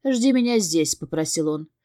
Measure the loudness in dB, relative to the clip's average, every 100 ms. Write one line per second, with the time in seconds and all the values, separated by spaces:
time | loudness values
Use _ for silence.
0 | -2 2 2 2 2 2 2 0 0 -2
1 | -6 -4 -2 -2 -2 -2 -6 _